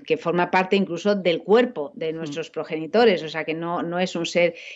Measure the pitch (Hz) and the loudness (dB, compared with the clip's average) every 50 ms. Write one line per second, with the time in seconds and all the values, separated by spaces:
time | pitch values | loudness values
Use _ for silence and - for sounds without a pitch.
0 | - - 160 151 - 170 165 175 175 175 - 185 185 185 202 196 190 - 170 165 | -2 -2 -2 -2 0 0 0 0 2 2 2 2 2 2 2 0 0 0 -4 -2
1 | - 208 208 196 175 180 165 - - 180 202 240 247 247 - 160 143 139 - - | 0 0 0 2 2 0 0 0 2 4 4 4 4 2 -2 -6 -8 -8 -8 -6
2 | 165 160 156 160 160 147 143 160 156 - - 160 156 - 165 156 160 151 - 214 | -6 -6 -4 -6 -6 -6 -6 -8 -8 -8 -8 -8 -6 -6 -6 -6 -4 0 2 4
3 | 247 226 185 160 156 156 147 160 156 160 156 165 170 170 175 165 156 170 170 175 | 6 6 6 4 0 -4 -6 -6 -4 -4 -4 -4 -4 -4 -4 -4 -4 -2 -2 -2
4 | 185 185 - 180 165 - - 180 175 170 170 - - - - | -2 -2 -2 -4 -6 -2 2 2 2 2 2 -4 -12 -18 -18